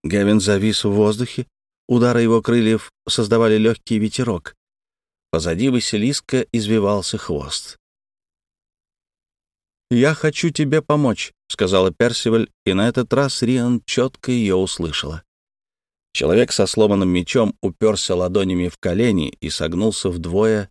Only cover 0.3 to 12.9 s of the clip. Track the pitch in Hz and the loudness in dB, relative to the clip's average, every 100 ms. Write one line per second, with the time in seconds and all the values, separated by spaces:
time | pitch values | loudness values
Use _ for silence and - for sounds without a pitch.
0.3 | 107 98 101 107 101 107 101 104 107 123 | 2 2 0 0 -2 -2 2 2 0 -6
1.3 | - 120 _ _ _ - 123 120 120 117 | -6 -10 _ _ _ 0 2 4 2 4
2.3 | 113 107 120 110 110 - _ - - 104 | 2 2 2 2 0 -4 _ -6 -4 2
3.3 | 113 113 107 110 113 - 110 107 - 120 | 2 4 4 2 0 -4 -2 -2 -2 -4
4.3 | 90 - _ _ _ _ _ _ _ _ | -4 -8 _ _ _ _ _ _ _ _
5.3 | 80 82 85 135 123 - 107 117 143 - | -4 -2 0 0 0 0 -2 0 -2 -4
6.3 | 131 - 120 104 110 98 104 - 110 - | -4 -2 -4 0 0 2 -2 -4 -8 -6
7.3 | 76 69 - - - _ _ _ _ _ | -6 -6 -10 -12 -20 _ _ _ _ _
8.3 | _ _ _ _ _ _ _ _ _ _ | _ _ _ _ _ _ _ _ _ _
9.3 | _ _ _ _ _ _ 120 139 156 156 | _ _ _ _ _ _ 2 2 2 -2
10.3 | - 170 147 147 156 - 151 139 104 - | -2 -4 -2 0 0 0 0 2 -2 -8
11.3 | _ _ - 92 95 92 - 120 117 117 | _ _ -4 2 2 2 2 0 0 0
12.3 | 113 107 _ - 95 113 | 0 0 _ -2 0 0